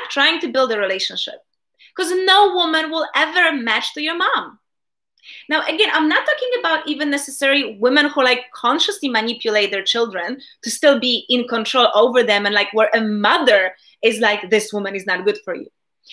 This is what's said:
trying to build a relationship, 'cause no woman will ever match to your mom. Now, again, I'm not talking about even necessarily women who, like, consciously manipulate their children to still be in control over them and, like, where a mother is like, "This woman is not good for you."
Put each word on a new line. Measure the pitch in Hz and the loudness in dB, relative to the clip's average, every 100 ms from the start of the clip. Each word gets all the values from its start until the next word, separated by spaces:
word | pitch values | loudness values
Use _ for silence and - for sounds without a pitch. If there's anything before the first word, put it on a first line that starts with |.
| - | 0
trying | 277 294 330 | 0 2 0
to | 294 | -2
build | 262 254 | 0 0
a | 214 | 0
relationship, | 196 190 - 185 - - _ _ _ _ - - | -2 -2 -6 -8 -10 -12 _ _ _ _ -12 -6
'cause | 339 | -2
no | 370 381 381 403 359 | 0 4 6 4 2
woman | 330 320 311 | 0 -2 -2
will | 320 - 277 | -4 -2 -2
ever | 311 359 339 | 0 2 2
match | 285 233 220 - | 0 -2 -2 -4
to | 302 | -6
your | 302 339 | -6 -2
mom. | 403 415 - - _ _ _ _ _ _ - - - | -2 -2 -6 -14 _ _ _ _ _ _ -20 -18 -4
Now, | 311 - | -2 -2
again, | 320 427 | 0 0
I'm | 320 302 | 2 2
not | 427 | 2
talking | 605 571 508 494 | 0 -2 -2 -2
about | 330 311 302 | 0 -2 -2
even | 277 294 | -4 -2
necessarily | 285 285 - 277 285 233 202 | -2 -4 -2 0 2 -2 0
women | 240 294 294 | 2 4 2
who, | 285 | 2
like, | 254 247 - | 2 0 -4
consciously | - 240 311 - 392 277 | -4 0 0 0 -2 -2
manipulate | 226 226 233 220 214 196 | -2 -2 -4 -2 0 0
their | 196 | -2
children | 190 233 233 185 175 269 - _ | -2 -2 -2 -4 -6 -8 -14 _
to | 233 | -10
still | - 302 240 | 2 4 4
be | 247 226 - | 2 -2 0
in | 247 240 | -2 0
control | 226 214 262 240 208 | -4 0 2 4 4
over | 240 247 | 4 4
them | 220 202 202 | 2 2 2
and, | |
like, | 208 202 | 0 0
where | 220 214 | 0 2
a | 233 | 2
mother | 220 208 214 339 247 202 185 - _ _ | 0 0 2 2 4 4 2 -6 _ _
is | 240 214 | 0 2
like, | 220 208 185 | 0 0 0
"This | 214 214 | -2 -2
woman | 208 196 196 | -6 -6 -6
is | 190 | -4
not | 185 196 | -2 -2
good | 202 | -4
for | - 175 | -6 -10
you." | - _ _ _ - | -12 _ _ _ -20